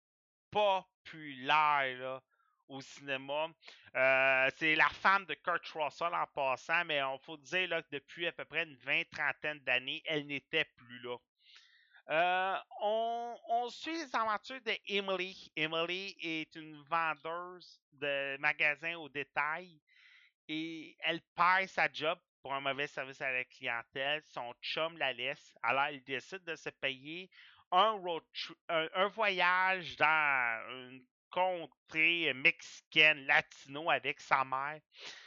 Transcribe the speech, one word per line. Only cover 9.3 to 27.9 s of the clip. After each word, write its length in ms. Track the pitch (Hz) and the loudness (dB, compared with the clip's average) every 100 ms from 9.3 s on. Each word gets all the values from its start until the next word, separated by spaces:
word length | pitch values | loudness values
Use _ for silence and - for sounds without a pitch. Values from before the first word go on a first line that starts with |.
| 131 156 151 | -2 -6 -6
d'années, 420 | 131 127 131 151 147 | 0 0 0 -8 -2
elle 200 | 156 143 | -4 -2
n'était 380 | 139 - 160 | -8 -4 -2
plus 340 | 151 _ 123 123 | -2 _ -20 -12
là. 160 | 123 120 _ _ _ - - _ _ - - | -8 -8 _ _ _ -20 -20 _ _ -16 0
Euh, 460 | 151 180 180 190 180 - - | 4 4 4 0 -2 -6 -4
on, 580 | 208 220 226 233 233 233 - | 0 0 0 -4 -6 -10 -2
on 220 | 233 240 | -2 -2
suit 220 | - 320 | -6 -6
les 240 | 330 285 247 | -6 -4 -2
aventures 440 | 220 208 - 262 | 0 -2 -4 -10
de 140 | 220 196 - | -4 -4 -2
Emily. 640 | 202 196 185 185 190 - - | -2 0 -2 -4 -10 -10 -4
Emily 600 | 156 165 170 180 196 180 | -2 0 -2 -4 -8 -10
est 340 | 165 160 156 165 | -6 -6 -6 -12
une 260 | 156 151 | -16 -16
vendeuse 1000 | 143 165 160 147 160 170 180 180 160 - _ | -4 -2 0 -2 -6 -8 -8 -14 -20 -20 _
de 440 | 143 143 139 139 135 | -6 -2 -2 -2 -2
magasins 560 | 151 151 151 143 165 170 | -2 2 0 0 -4 -8
au 120 | 147 | -10
détail 720 | 139 139 151 147 160 185 151 _ _ - - _ _ - | -8 -6 -2 -2 -4 -10 -20 _ _ -20 -20 _ _ -8
et 480 | 156 160 165 139 - | -6 -6 -8 -14 -8
elle 220 | 160 165 _ | -4 -4 _
perd 340 | - 175 185 190 | 0 4 4 0
sa 220 | - 156 | 0 -2
job 280 | 131 151 180 _ _ | 0 -4 -4 _ _
pour 100 | 131 | -6
un 80 | 139 | -4
mauvais 280 | 139 135 147 | -2 -2 -4
service 340 | - 135 135 | -6 -10 -6
à 100 | 139 | -4
la 120 | 127 | -4
clientèle. 800 | 127 - 131 117 113 139 135 151 | -6 -8 -6 -6 -6 -6 -2 -4
Son 300 | - - 120 120 | -6 -10 -10 -10
chum 380 | - - 160 165 | -6 -2 -4 -2
la 160 | 139 | -2
laisse. 400 | 120 127 147 - - | -2 -4 -6 -12 -4
Alors, 220 | 117 131 | 2 2
elle 200 | 143 143 | 2 -2
décide 400 | 127 131 - 190 | -6 -6 -6 -12
de 100 | 170 156 | -10 -8
se 120 | 151 | -10
payer 640 | - 139 131 139 170 185 - - - - | -4 -4 -4 -10 -12 -14 -20 -20 -20 0
un 200 | 180 214 | 4 4